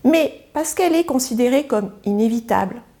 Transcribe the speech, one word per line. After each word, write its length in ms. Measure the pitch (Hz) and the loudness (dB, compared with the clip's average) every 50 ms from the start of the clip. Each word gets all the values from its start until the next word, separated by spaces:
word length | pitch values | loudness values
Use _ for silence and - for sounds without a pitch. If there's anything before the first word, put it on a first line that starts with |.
| - | 4
Mais 420 | 254 320 330 302 - - - - _ | 4 4 4 2 0 -4 -12 -20 _
parce 220 | _ 294 320 320 - | _ -6 -6 -4 -2
qu'elle 200 | - 370 349 330 | 0 0 2 2
est 100 | 330 339 | 0 0
considérée 600 | - 269 262 254 - 233 220 247 247 254 277 294 | 0 -2 -2 -2 -2 0 0 2 2 2 2 0
comme 240 | - 233 214 202 190 - - - | 0 -2 -2 -2 -6 -12 -8 -4
inévitable 800 | 202 202 208 220 226 233 233 226 - 202 190 196 185 - 240 - _ _ _ | -2 0 2 2 0 0 -2 -2 -2 -2 -2 0 -4 -8 -12 -16 _ _ _